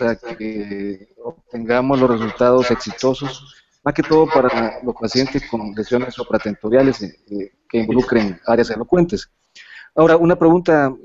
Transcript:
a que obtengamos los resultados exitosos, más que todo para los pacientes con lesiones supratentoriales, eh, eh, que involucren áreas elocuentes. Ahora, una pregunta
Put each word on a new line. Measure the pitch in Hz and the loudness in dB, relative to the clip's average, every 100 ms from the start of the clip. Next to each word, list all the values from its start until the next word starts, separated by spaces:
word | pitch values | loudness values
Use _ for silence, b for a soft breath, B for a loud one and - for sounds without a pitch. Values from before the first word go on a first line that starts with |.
a | 117 110 | -4 -4
que | 117 113 110 107 101 101 101 95 _ - | -8 -10 -10 -8 -10 -8 -10 -12 _ -18
obtengamos | 117 - _ 120 113 123 131 135 | -16 -16 _ -10 -2 0 2 2
los | 127 | 2
resultados | 117 110 - 123 127 123 | 2 -4 0 4 4 2
exitosos, | 113 - - 131 127 139 - 139 b b _ | -2 -4 -4 -2 -2 -6 -10 -18 b b _
más | - | -6
que | - | -4
todo | - 156 160 | 2 4 4
para | 139 127 113 113 - | 2 2 0 -4 -4
los | 123 - | -8 -6
pacientes | 110 127 135 143 - | -4 -2 -2 -4 -6
con | 113 104 | -8 -6
lesiones | 104 104 123 127 | -8 -2 -2 -2
supratentoriales, | 120 - 110 107 101 107 127 135 120 | -8 -4 -4 -4 -6 0 2 4 0
eh, | 95 - - | -6 -14 -14
eh, | 101 98 _ _ | -12 -12 _ _
que | 117 | -2
involucren | 110 117 127 117 104 87 - | 0 0 2 0 0 -4 0
áreas | 117 113 | 0 0
elocuentes. | 110 120 180 170 101 - _ B B B B B | -4 -2 0 0 -2 -10 _ B B B B B
Ahora, | - 165 165 | 2 4 4
una | 170 180 | 4 4
pregunta | 165 175 175 156 135 127 | 4 4 4 2 2 -2